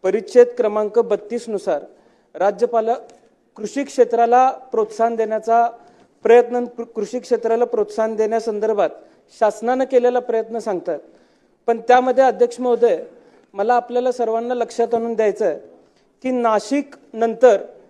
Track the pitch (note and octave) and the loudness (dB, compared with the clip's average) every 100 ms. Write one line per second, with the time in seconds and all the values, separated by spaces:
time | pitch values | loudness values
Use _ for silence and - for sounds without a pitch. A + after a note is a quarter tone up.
0 | F#3+ G3+ G#3 B3+ A#3+ A#3+ A3 G#3 G#3+ G#3+ | -2 -4 2 4 4 2 -2 -2 -2 0
1 | G3 G3+ G#3 A#3 A#3 G3+ - D3 - _ | 0 -2 -4 -10 -8 -8 -4 -4 -6 _
2 | _ _ _ D#3 F#3+ F#3+ A#3 A#3 A3 B3 | _ _ _ -2 -2 0 -2 0 0 -4
3 | - - _ _ _ - G#3+ C#4 C#4 - | -6 -20 _ _ _ -12 -8 -6 -6 0
4 | A#3 A#3 A#3 B3 C4 C4 - A3 G#3+ - | 2 4 4 4 4 0 -6 -2 -2 0
5 | A3+ A3+ A3 A3 A3 A3+ A#3 - - _ | -2 0 -4 -4 0 2 2 -4 -20 _
6 | _ _ G#3+ A#3 A#3 B3 A#3+ A#3+ A#3 - | _ _ 6 6 6 -2 -6 -8 -10 -8
7 | G3+ B3 B3 A#3 A3+ A3+ A#3+ A#3+ G#3 - | -6 -8 -2 -2 0 0 0 -2 -4 -2
8 | A3 A3 A3 A3+ A3+ G#3 A3 G#3+ E3+ - | -4 0 -2 -2 -4 -4 -2 0 -2 -4
9 | - _ _ - G#3+ G#3 A3+ B3+ C4 C4 | -20 _ _ -2 -2 0 -4 -2 0 2
10 | B3 B3 B3 A3+ A3 A3+ A3 F#3 F3+ D#3 | 2 0 -2 -4 -4 -8 -6 -6 -6 -10
11 | - _ _ _ _ _ - A#3 - B3 | -10 _ _ _ _ _ -4 -4 4 2
12 | B3+ B3+ C4 A#3 A#3+ - B3 A#3 A#3 E3 | 4 2 2 2 -2 -2 -2 0 0 0
13 | C3+ - _ _ _ G3 G#3 A#3+ A#3+ B3 | -6 -20 _ _ _ -6 0 0 0 -4
14 | B3+ B3 A3 A3+ A#3+ B3 A#3 - A#3 A#3 | -4 -2 -2 -2 -4 -4 -6 -4 -2 -2
15 | A#3 A3 G#3+ G3+ G#3 D3 - - _ _ | -4 0 0 0 -2 -4 -12 -20 _ _
16 | _ _ C4 B3+ A#3 G#3+ G#3 C#4 C#4+ - | _ _ -4 -2 0 0 -2 -4 -4 -14
17 | _ A3 A3+ A3+ B3+ G3 - - _ | _ -4 -4 6 6 6 -2 -20 _